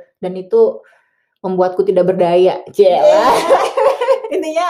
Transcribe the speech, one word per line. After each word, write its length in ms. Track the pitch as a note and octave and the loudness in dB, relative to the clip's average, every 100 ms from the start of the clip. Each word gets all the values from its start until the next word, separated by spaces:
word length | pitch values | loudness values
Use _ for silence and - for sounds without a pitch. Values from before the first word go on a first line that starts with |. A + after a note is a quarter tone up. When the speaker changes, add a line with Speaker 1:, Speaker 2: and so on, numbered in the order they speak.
| - _ | -16 _
Speaker 1:
dan 120 | F3+ F#3 | -12 -10
itu 440 | F#3 A3+ A3 - _ _ _ _ _ _ | -4 0 0 -2 _ _ _ _ _ _
membuatku 420 | F#3 F#3 F#3 F3+ | -6 -2 -2 -2
tidak 220 | G3 F#3 F3+ | -2 0 0
berdaya. 540 | F#3 F3 F3+ F#3 - - | 0 0 2 2 -2 -6
Cielah. 320 | - G3 F3 | 2 2 4
Speaker 2:
Yeah. 320 | - - B3 | 4 4 2
Speaker 1:
<laughs> 1000 | - - - - - C5+ - A#4+ C5+ A4 | 0 2 0 0 0 -2 0 -2 -2 -2
Intinya, 360 | E4+ D#4 D#4+ F4 | -8 -6 -4 -4